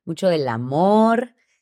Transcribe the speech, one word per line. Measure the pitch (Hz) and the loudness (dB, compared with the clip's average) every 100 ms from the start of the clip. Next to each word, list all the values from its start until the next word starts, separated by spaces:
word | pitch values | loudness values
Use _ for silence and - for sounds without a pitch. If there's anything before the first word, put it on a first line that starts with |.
mucho | - 160 190 | -14 -4 -2
del | 160 131 | 0 -2
amor, | 113 127 143 190 220 220 226 247 _ _ _ | -4 -4 0 2 4 2 0 -4 _ _ _